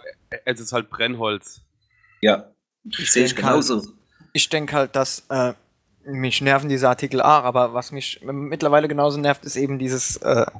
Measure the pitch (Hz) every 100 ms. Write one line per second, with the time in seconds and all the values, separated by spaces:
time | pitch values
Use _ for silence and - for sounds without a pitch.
0 | - - - 120 - 117 113 123 107 -
1 | 117 120 110 101 - - _ _ _ _
2 | _ - 107 98 - _ _ _ - -
3 | 170 123 123 - 135 147 139 110 - _
4 | _ _ _ - - 156 147 147 135 135
5 | 131 - - 135 123 120 _ _ _ _
6 | - 135 131 - 139 139 147 131 127 123
7 | 139 131 139 151 123 123 123 120 - 139
8 | - - - 139 143 151 151 147 151 147
9 | 147 143 143 139 147 127 135 135 131 127
10 | - - - 123 - -